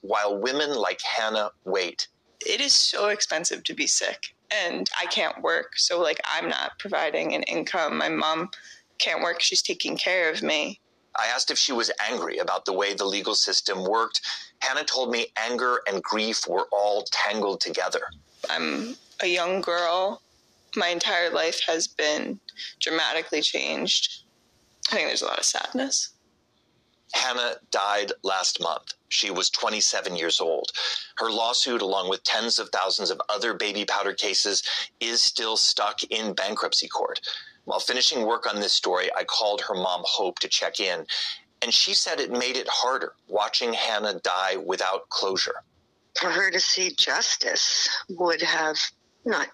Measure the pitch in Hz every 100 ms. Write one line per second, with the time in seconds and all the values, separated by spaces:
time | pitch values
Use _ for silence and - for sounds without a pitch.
0 | 98 107 104 101 123 143 147 131 92 92
1 | - 120 110 110 104 - 95 95 87 -
2 | - _ _ _ - 208 277 - - -
3 | 208 208 - 160 165 165 - 147 143 -
4 | 95 - - - _ 208 175 175 190 -
5 | 180 220 160 - 165 165 - - - 175
6 | 160 - - 156 170 147 - - 202 151
7 | 156 160 165 156 - 170 156 180 151 151
8 | 156 156 156 160 185 - - - _ -
9 | 214 160 170 170 - 190 - 165 151 -
10 | 185 185 160 165 165 156 165 202 _ _
11 | _ - 110 127 - 135 - 120 110 -
12 | 107 123 82 - 90 92 - 95 101 98
13 | 98 98 95 104 101 95 - 95 92 110
14 | 113 - - - - _ 135 139 - 131
15 | 120 120 110 107 117 120 123 123 104 98
16 | - 110 110 107 - 90 - 104 104 104
17 | - - 104 107 101 95 90 80 90 85
18 | - 76 - - - 82 113 143 226 -
19 | - - 185 175 170 190 175 175 170 180
20 | 190 226 _ _ _ _ _ 214 175 170
21 | 165 180 170 165 165 170 - 165 - -
22 | 151 151 - 196 - - - - - 160
23 | 143 160 160 151 - - 151 - 190 -
24 | - - - _ _ _ _ _ - 208
25 | 147 - - - - - - 254 269 -
26 | - - _ _ _ _ _ _ _ _
27 | _ - 127 123 120 - - 107 98 104
28 | 101 - 95 95 90 - 85 76 - -
29 | _ - 104 90 - - 113 107 - 98
30 | 92 87 82 - 85 78 - - - -
31 | - - 113 110 113 123 139 117 98 95
32 | 92 95 - 113 117 113 101 98 95 104
33 | 92 92 - 104 117 98 107 101 101 104
34 | 98 95 107 95 104 95 - - - _
35 | 113 117 - - 113 110 - - 104 -
36 | - 110 110 95 98 107 - - - -
37 | - - - - - - - - - 127
38 | 123 131 107 117 107 104 98 - 95 90
39 | 92 90 87 - 107 104 - 92 92 87
40 | 87 - 95 - 95 - 87 - 95 87
41 | 78 - - - - _ 120 - - -
42 | 185 151 - 123 127 131 - - 127 131
43 | - - - 101 107 - 120 113 113 107
44 | 107 90 98 90 95 95 87 92 95 95
45 | - - 98 95 - - - _ _ _
46 | _ - 180 170 190 175 - 185 185 -
47 | - 143 - - 196 175 - - - -
48 | - 175 175 160 170 160 156 156 - -
49 | _ _ 247 170 147